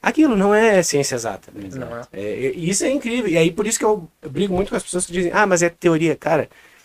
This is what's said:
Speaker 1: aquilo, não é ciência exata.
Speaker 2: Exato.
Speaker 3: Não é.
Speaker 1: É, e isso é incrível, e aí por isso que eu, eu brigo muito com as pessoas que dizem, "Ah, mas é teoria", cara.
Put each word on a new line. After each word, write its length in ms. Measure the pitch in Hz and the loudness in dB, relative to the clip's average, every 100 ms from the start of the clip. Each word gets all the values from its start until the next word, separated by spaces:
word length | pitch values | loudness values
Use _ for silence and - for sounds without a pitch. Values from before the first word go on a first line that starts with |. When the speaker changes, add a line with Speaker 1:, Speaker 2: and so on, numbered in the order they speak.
Speaker 1:
aquilo, 340 | 202 311 302 208 | -2 2 4 4
não 180 | 202 | 4
é 280 | 208 226 190 | 4 4 4
ciência 320 | 165 143 135 | 2 0 0
exata. 360 | 127 110 95 - 104 | -4 -6 -8 -14 -16
Speaker 2:
Exato. 220 | 98 131 120 | -14 -12 -12
Speaker 3:
Não 60 | 117 | -12
é. 40 | 123 | -14
Speaker 1:
É, 400 | 95 104 104 135 | -10 -8 -4 -4
e 140 | 131 170 | -4 -2
isso 160 | 202 | 0
é 60 | 311 | 0
incrível, 380 | 277 233 240 208 | -2 -2 -2 0
e 80 | 165 | 2
aí 120 | 165 | 2
por 160 | 170 214 | 0 -4
isso 120 | 220 | 0
que 60 | |
eu, 220 | 220 214 160 _ | 0 0 -4 _
eu 60 | 156 | -10
brigo 240 | 135 196 | -4 0
muito 140 | 180 202 | 0 -2
com 60 | 214 | -4
as 60 | |
pessoas 240 | - 180 - | -4 -6 -4
que 60 | |
dizem, 200 | 175 175 | -2 0
"Ah, 120 | 202 208 | 2 2
mas 160 | 175 | 2
é 60 | 170 | 0
teoria", 440 | - 175 160 165 | 0 2 2 0
cara. 340 | 135 - 156 113 - - _ | 0 0 0 -2 -12 -20 _